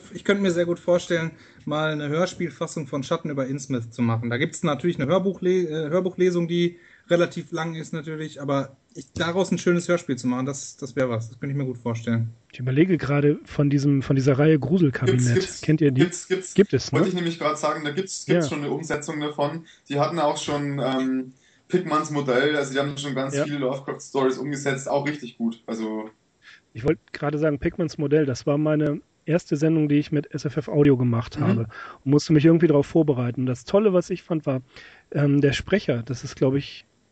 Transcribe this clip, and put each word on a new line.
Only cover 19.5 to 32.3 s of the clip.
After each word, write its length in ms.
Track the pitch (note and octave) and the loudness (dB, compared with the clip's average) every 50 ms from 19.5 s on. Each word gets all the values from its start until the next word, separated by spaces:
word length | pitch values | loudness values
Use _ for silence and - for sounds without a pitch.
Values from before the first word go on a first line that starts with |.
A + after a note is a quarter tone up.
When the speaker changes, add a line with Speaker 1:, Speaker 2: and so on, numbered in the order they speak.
| D#3+ E3 - - - _ _ | -4 -6 -12 -14 -20 _ _
Speaker 3:
Die 120 | - C#3 C#3+ | -4 -2 0
hatten 180 | D3 D#3 E3+ E3 | 0 0 0 0
auch 180 | D3+ D3 D#3 | 0 0 0
schon, 420 | - - - D3 C#3+ C#3+ C#3+ C#3 C#3 A#2+ | -2 -4 -4 -4 -2 -2 -4 -4 -2 -2
ähm, 500 | C3 C3 C3 C3 C3 C3 C3 B2+ B2+ - _ _ _ _ _ _ | -2 0 0 0 -2 -2 -4 -4 -8 -12 _ _ _ _ _ _
Pickmans 420 | - - F3 E3 D#3 D3+ D#3 D#3 D3+ | -2 -2 -2 0 0 0 0 0 0
Modell, 440 | D3 C#3+ C#3 C3+ A#2+ B2+ C#3+ D3 D3+ | -2 -2 0 0 2 2 2 2 0
also 160 | D3 C#3 B2+ C3 | 0 -2 -2 -2
die 60 | C#3 | -2
haben 180 | C#3 C#3+ C#3+ | -2 -2 -4
schon 160 | C3+ C#3 C#3+ B2+ | -6 -6 -6 -4
ganz 200 | C3 C3+ C3+ C#3 | -4 -4 -2 -2
Speaker 2:
Ja. 80 | C#3 C#3+ | -2 -2
Speaker 3:
viele 140 | C#3 D3 C#3+ | -2 -2 -2
Lovecraft-Stories 800 | C3 B2+ C#3 - - - C3+ - - - - C#3 C3 C3 - - | -2 -2 -4 -4 -6 -8 -10 -10 -10 -6 -2 0 2 2 0 -2
umgesetzt, 500 | C3+ D3 D3 C#3 - C#3+ C3 - - B2 | -4 -6 -6 -4 -4 -4 -4 -4 -2 -2
auch 180 | C3 C#3+ C#3 | -2 -2 0
richtig 300 | D3 D3+ - - A#2 - | -2 -4 -6 -8 -12 -8
gut. 240 | - A#2 A2+ A2+ - _ | -4 -4 -4 -4 -6 _
Also 420 | - A2+ A2 A2 A2 A2 A2 G#2+ G#2+ - _ _ _ _ _ _ - - - _ _ - | -10 -8 -6 -6 -6 -6 -8 -10 -12 -16 _ _ _ _ _ _ -20 -20 -20 _ _ -12
Speaker 2:
Ich 100 | A2+ A#2 | -4 -2
wollte 180 | D3+ E3 - _ _ - | -2 -2 -2 _ _ -10
gerade 240 | - D3 C#3+ D3+ | -6 -4 -4 -2
sagen, 220 | D3 D#3 D#3 D3 C3+ | 0 0 0 0 0
Pickmans 380 | - E3+ - - E3+ D3+ - | -2 -4 -2 -2 -4 -4 -4
Modell, 280 | - D3 C3+ D3 D#3 D#3 | -4 0 2 2 2 2
das 200 | C3+ B2 - - | 2 -2 -2 -2
war 100 | D#3 C#3+ | 0 0
meine 420 | D3 D3+ D#3 D3+ D3+ D3+ D3 D3 - - _ _ _ _ | 2 2 2 2 2 0 0 -2 -4 -8 _ _ _ _
erste 300 | - D3+ F3 - - E3+ | -2 0 0 0 -2 -2
Sendung, 320 | C#3+ D#3 D#3+ D#3+ D#3 D3+ | 0 2 2 2 2 2
die 80 | D3 D3 D3 | 2 2 2
ich 120 | D3 - | 0 0
mit 220 | D#3+ C#3+ D3 - - | -2 -2 -2 -4 -6
S 100 | C#3 - | -6 -6
F 120 | D3+ - | -6 -4
F 100 | D#3 - | -6 -4
Audio 300 | - - D3 D3 D3 C3+ | 0 2 4 6 6 6
gemacht 420 | B2 B2 B2 A#2 A#2 A2+ - - - | 6 4 2 2 0 -2 -4 -4 -2
Speaker 3:
Mhm. 40 | - | 0
Speaker 2:
habe 160 | - G3 A2+ A2+ - - - - - - - - | 2 2 2 0 -4 -10 -14 -16 -18 -18 -6 0
und 80 | C3 | 2
musste 220 | C#3+ D3 - - | 2 4 4 4